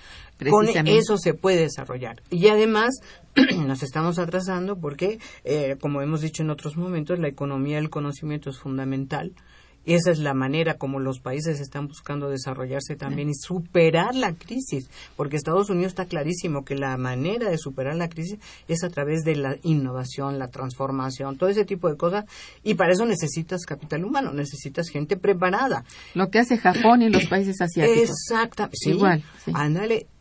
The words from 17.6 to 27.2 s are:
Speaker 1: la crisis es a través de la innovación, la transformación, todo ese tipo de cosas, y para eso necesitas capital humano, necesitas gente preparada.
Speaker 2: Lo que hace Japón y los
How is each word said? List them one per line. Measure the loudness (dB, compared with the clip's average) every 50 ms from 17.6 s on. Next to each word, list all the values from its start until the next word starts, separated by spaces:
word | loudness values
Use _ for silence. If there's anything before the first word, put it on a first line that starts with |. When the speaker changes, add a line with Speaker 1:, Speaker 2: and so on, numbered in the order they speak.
| -4 -8 -8 -6 -4 -4 -4
Speaker 1:
la | -4 -4 -6
crisis | -6 -8 -8 -8 -10 -12 -14 -20 -20 -14 -6 -4
es | -4 -2 -2
a | -4
través | -4 -4 -2 -2 -2 -2 0
de | 0 0
la | 0 0 -4 -4 -4 0
innovación, | 0 2 2 2 -2 -4 -6 -8 -8 -8 -6 -6 -6 -4 -6
la | -8 -8
transformación, | -8 -8 -10 -8 -6 -6 -4 -4 -2 -2 -4 -4 -4 -6 -6 -6 -4 0
todo | 0 0
ese | 2 2 0
tipo | -2 -2 -2 -2 -2
de | -2
cosas, | 0 -2 0 0 -2 -4 -6 -14 -20 -20 -20 -18 -8 -2
y | -2 2
para | 2 4 4 4
eso | 4 4
necesitas | 2 0 0 -2 -4 -4 -4 -6 -4 -6 -8 -6
capital | -8 -12 -10 -8 -6 -4 -4 -2
humano, | -2 -2 -2 -2 -2 -2
necesitas | -4 -4 -6 -6 -10 -12 -8 -6 -6 -6 -4
gente | -4 -4 -2 -2 -2
preparada. | 0 2 2 2 4 4 2 2 2 0 0 -2 -2 -6 -10 -18 -20 -16 -6 -2
Speaker 2:
Lo | 0 0 2
que | 4 4
hace | 4 4 4 4
Japón | 4 4 4 6 8 8 8 8
y | 8 6
los | 6 4